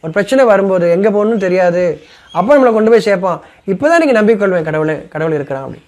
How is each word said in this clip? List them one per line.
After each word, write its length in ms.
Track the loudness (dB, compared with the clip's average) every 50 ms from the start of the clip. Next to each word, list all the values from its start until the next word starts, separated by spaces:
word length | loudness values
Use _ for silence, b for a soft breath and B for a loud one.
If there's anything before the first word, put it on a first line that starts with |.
| -10
ஒரு 100 | -6 -4 -4
பிரச்சனை 260 | -2 0 2 2 4 4
வரும்போது 340 | 4 2 2 0 0 0 0 0 0
எங்க 120 | 2 0 0 0
போகணும்னு 300 | 0 0 0 0 -2 -2 -2
தெரியாது, 360 | 0 0 0 0 0 0 -2 -2 -4 -6 B B B B B B -4 -4
அப்போ 140 | 0 2 2
நம்மளை 200 | 4 4 2 2
கொண்டு 160 | 2 2 2 2
போய் 140 | 2 2 2
சேர்ப்பான். 340 | -2 -2 -2 -4 -4 -6 B B B B B -6 -6
இப்பதான் 280 | -2 0 2 2 2 2
நீங்க 120 | 2 2 2
நம்பிக்கை 220 | 2 2 2 2 0
கொள்வேன், 240 | -2 -2 -2 -4 -4
கடவுளே, 260 | -4 -4 -2 -2 -4 -6 -8 -12 -8
கடவுள் 220 | -6 -4 -4 -4 -4
இருக்கிறான் 260 | -6 -6 -8 -10 -10
அப்படி. 160 | -12 -16 -18 _